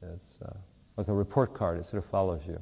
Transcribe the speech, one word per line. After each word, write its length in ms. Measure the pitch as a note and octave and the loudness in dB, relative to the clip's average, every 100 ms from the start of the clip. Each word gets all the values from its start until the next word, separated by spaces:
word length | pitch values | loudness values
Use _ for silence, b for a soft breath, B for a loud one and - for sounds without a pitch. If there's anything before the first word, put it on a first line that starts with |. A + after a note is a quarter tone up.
It's, 380 | F2 F2+ - - | -14 -12 -16 -14
uh, 120 | - G2 - - - - | -12 -12 -14 -20 -10 -4
like 100 | G2+ | 2
a 60 | |
report 400 | G2+ G2+ - B2+ | 2 4 4 4
card, 260 | - F#2 E2+ | 2 0 0
it 60 | F2 | -2
sort 180 | G#2 | -6
of 60 | - | -2
follows 320 | G2+ F#2+ E2 F2 | 2 2 0 -6
you. 120 | E2+ | -10